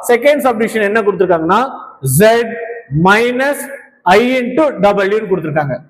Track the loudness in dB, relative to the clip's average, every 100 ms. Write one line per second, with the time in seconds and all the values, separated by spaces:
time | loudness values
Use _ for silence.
0 | 0 0 2 2 0 -2 -2 -2 0 0
1 | 0 0 0 0 2 0 0 -8 -18 -10
2 | -4 4 4 4 0 -6 -10 -12 -6 0
3 | 2 4 2 0 -2 -4 -8 -16 -20 _
4 | 2 4 4 0 -2 0 0 2 0 2
5 | 0 -2 -2 -4 -2 -4 -2 -6 -10